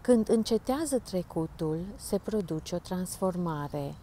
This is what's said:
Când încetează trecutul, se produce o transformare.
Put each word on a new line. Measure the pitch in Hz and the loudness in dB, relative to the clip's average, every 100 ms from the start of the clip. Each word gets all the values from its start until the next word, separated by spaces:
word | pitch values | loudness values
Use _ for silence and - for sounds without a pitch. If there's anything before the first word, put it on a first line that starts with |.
Când | - 247 214 | 6 6 6
încetează | 226 214 220 - 269 311 262 | 4 4 0 2 -2 2 0
trecutul, | - 185 170 - 160 - 160 156 185 - | 0 -2 -2 -2 -4 -2 -2 -2 -4 -10
se | - 202 | -2 -2
produce | - 214 180 156 - | 0 -2 -2 -4 -2
o | 175 | -6
transformare. | - 180 180 - 190 175 175 151 143 147 143 151 | -4 -4 -4 -2 -2 0 -2 -2 -2 -4 -4 -8